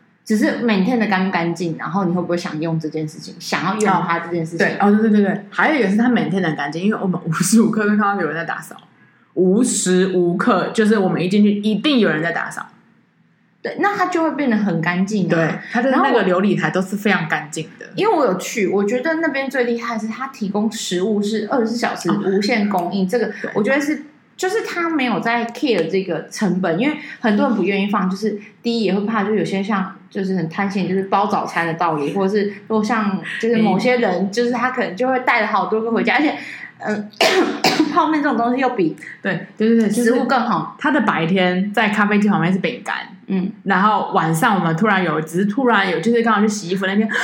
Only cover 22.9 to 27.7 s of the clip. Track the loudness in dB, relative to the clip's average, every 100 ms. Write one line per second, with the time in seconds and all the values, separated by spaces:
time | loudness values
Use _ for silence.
22.9 | -2 0 0 -2 -4 -6 -2 0 0 0
23.9 | -4 -8 -20 _ -6 -2 -2 -4 -4 -2
24.9 | 0 0 0 0 -2 -4 -2 0 0 0
25.9 | -2 -2 -4 -6 -4 -2 0 0 0 0
26.9 | -2 -8 -4 0 2 2 2 0